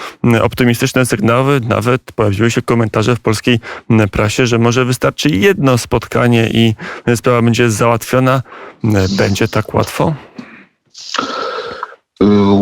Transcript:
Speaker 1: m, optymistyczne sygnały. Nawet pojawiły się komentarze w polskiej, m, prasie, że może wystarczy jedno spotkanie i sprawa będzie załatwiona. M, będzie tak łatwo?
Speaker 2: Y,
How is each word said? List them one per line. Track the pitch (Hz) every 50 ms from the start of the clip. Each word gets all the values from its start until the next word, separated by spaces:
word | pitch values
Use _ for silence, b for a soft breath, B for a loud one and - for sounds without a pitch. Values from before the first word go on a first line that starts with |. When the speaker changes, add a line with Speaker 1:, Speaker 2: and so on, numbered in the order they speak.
| B B B B -
Speaker 1:
m, | - 117 110
optymistyczne | 104 - - - 127 120 120 113 127 135 - 135 127
sygnały. | 117 - 104 101 113 117 123 131 135 143 139
Nawet | 113 117 110 104 107 113 127 123 - - -
pojawiły | - 110 104 101 95 113 120
się | - 127
komentarze | 120 - 127 117 117 107 - 110 110 - 123
w | 110
polskiej, | - 117 110 - - 131 123 113 B B B B B -
m, | 113 110 107 98
prasie, | - - 107 107 - - 131 117
że | 117 113
może | 117 117 117 127 127
wystarczy | 123 123 - - 139 135 - - 147
jedno | 160 190 208 196 196 196 143 135 127 113
spotkanie | - - - 120 - - - 123 123 120 120 117 113 107
i | - 113 113 113 107 B B B B B B - 120
sprawa | 110 - 131 123 120
będzie | 117 117 113 107 123 120
załatwiona. | 107 101 120 117 120 113 - - - 127 131 127 131 135 127 B B B B B B B -
M, | 107 107 101 95 92 98 98
będzie | 107 107 101 - 117 113
tak | - 110 110 - -
łatwo? | 113 110 - - - 147 - 156 135 B B B B B B B B B B B _ _ _ _ - - - - B B B B B B B B B B B B B B B B B _ _ _ -
Speaker 2:
Y, | 98 104 104 104 101 98 101 101